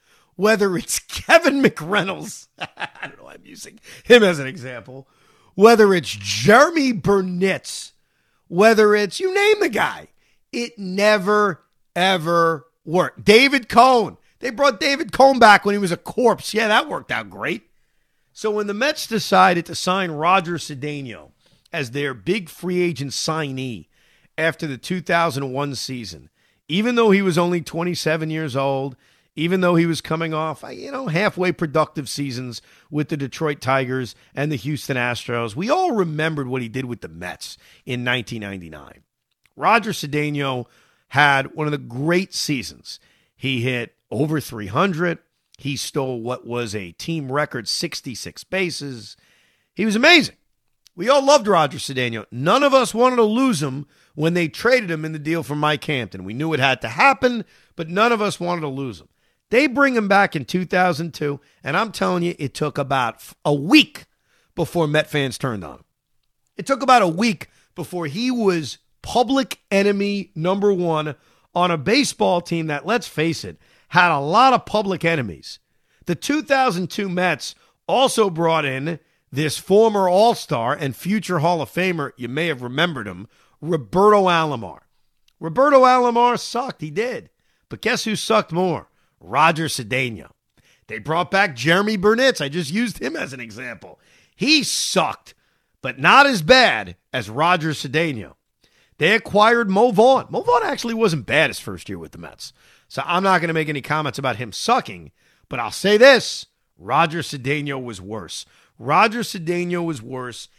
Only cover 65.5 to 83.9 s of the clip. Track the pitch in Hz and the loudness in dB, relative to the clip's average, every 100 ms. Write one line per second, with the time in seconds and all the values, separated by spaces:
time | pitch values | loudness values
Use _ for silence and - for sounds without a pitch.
65.5 | 107 80 62 _ _ _ _ _ _ _ | -6 -10 -16 _ _ _ _ _ _ _
66.5 | - - 269 262 247 185 160 233 180 - | -12 -6 -2 4 4 4 2 -2 -2 -8
67.5 | _ _ - 165 180 160 156 247 247 202 | _ _ -14 -10 -8 -8 -4 -4 0 2
68.5 | 175 139 - _ _ - 233 240 269 262 | 0 -4 -12 _ _ -4 0 2 0 -2
69.5 | - _ 196 202 202 202 202 - - 165 | -6 _ 2 2 2 -2 -4 -6 -4 -2
70.5 | 202 208 190 175 156 151 139 _ _ _ | 0 2 2 0 -2 -4 -10 _ _ _
71.5 | 175 175 170 135 254 254 - 202 175 - | -2 0 0 2 2 0 0 0 0 -2
72.5 | 170 160 143 151 233 - - 165 160 95 | -4 -4 -6 -2 -4 -4 -2 -2 -2 -8
73.5 | 78 _ _ _ 170 180 147 143 196 262 | -16 _ _ _ 2 4 2 2 4 6
74.5 | 240 - 214 202 180 165 165 113 90 - | 4 0 -4 -2 -2 0 -2 -4 -10 -16
75.5 | - _ _ _ _ - 135 - 294 202 | -20 _ _ _ _ -6 -4 -2 -2 0
76.5 | 269 262 175 185 - 196 175 180 156 - | 2 2 0 -4 -4 -4 -2 0 -2 -6
77.5 | - _ _ - 196 262 - 202 160 165 | -16 _ _ -2 2 2 2 0 2 0
78.5 | 160 143 131 147 165 _ _ _ 123 151 | 2 0 -4 -6 -8 _ _ _ -4 -4
79.5 | - - 196 226 208 185 180 226 220 - | -4 2 4 6 4 2 4 4 2 -2
80.5 | 135 117 147 143 123 170 214 180 180 160 | -2 -2 -2 -4 -6 -4 -4 -2 0 2
81.5 | 175 139 - 185 170 139 - 117 135 170 | 0 -2 -2 -2 -2 -6 -8 -8 -4 -4
82.5 | 139 123 131 175 139 101 90 107 _ _ | -4 -6 -2 -2 -2 -10 -12 -16 _ _
83.5 | _ 151 165 110 | _ -6 -6 -2